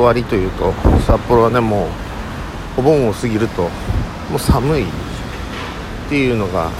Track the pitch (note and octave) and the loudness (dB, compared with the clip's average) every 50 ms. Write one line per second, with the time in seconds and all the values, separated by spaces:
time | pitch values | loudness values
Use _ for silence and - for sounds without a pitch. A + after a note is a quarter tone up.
0 | A#2+ A#2+ A#2 B2 A#2 - B2 G2 F2+ F#2 F2+ - - F#2+ - - - - - - | 6 4 4 2 0 0 0 0 0 0 -2 -2 0 0 0 2 4 4 4 4
1 | - - A2+ G#2+ - - A#2+ A#2 A2+ A2+ A#2+ B2 A#2 A2 G#2 G2+ E2+ D#2 - - | 4 4 2 2 2 4 4 6 6 4 4 2 2 2 0 0 0 -2 -4 -8
2 | - - - - - - - - - - - - - - - C3 B2+ D3 D#3+ C#3+ | -8 -10 -10 -10 -10 -10 -8 -10 -10 -8 -8 -10 -10 -6 -2 0 4 4 4 4
3 | B2+ A2 F#2+ - B2+ A#2 G#2+ G#2 A2+ G#2+ - F#2+ F2 E2+ F2 - - - - - | 4 2 0 0 -2 0 0 0 0 0 0 0 -2 -2 -2 -6 -4 -2 -2 -2
4 | - - - - - - D#3 C3+ - - - B2+ A#2+ D3 D#3+ C#3 G#2 E2+ - - | -2 -4 -6 -10 -8 -6 -4 -2 2 2 2 2 4 2 0 0 0 -2 -4 -6
5 | - - - - - - - - - - - - - - - - - - - - | -8 -8 -8 -8 -8 -10 -10 -10 -10 -10 -10 -10 -10 -10 -10 -10 -10 -10 -10 -8
6 | - - D3 C#3+ C3 B2+ A#2+ A2 G2+ F#2 F2+ F2+ E2 D#2+ - | -6 -2 0 0 2 2 2 0 0 0 0 -2 -2 -2 -4